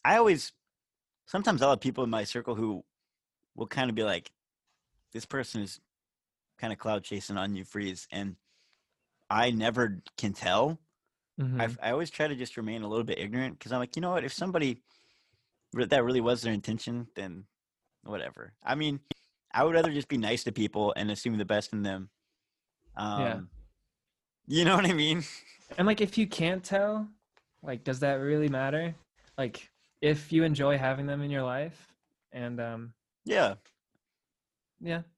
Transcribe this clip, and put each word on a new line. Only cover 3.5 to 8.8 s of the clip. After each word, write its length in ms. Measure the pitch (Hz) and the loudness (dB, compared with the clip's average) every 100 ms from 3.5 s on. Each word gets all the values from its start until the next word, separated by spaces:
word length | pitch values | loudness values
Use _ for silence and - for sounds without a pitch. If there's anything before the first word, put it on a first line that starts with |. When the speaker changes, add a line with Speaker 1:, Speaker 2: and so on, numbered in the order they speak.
| - | -12
Speaker 1:
will 100 | 113 | -6
kinda 240 | 143 127 | -2 -2
be 100 | 110 | 0
like, 280 | 107 87 - _ _ _ _ _ _ _ _ | 0 -2 -6 _ _ _ _ _ _ _ _
"This 140 | 113 - | -16 -8
person 360 | 139 123 110 | -6 -6 -8
is 180 | 98 - _ _ _ _ _ _ _ _ | -8 -12 _ _ _ _ _ _ _ _
kinda 180 | 117 101 | -8 -6
clout 280 | 110 104 | -4 -4
chasing 340 | - 101 - 98 | -4 -10 -6 -4
on 160 | 98 98 | -4 -6
you, 80 | |
Freeze," 440 | 92 104 98 92 - | -6 -6 -6 -8 -10
and 240 | 95 98 87 _ _ _ _ | -8 -8 -10 _ _ _ _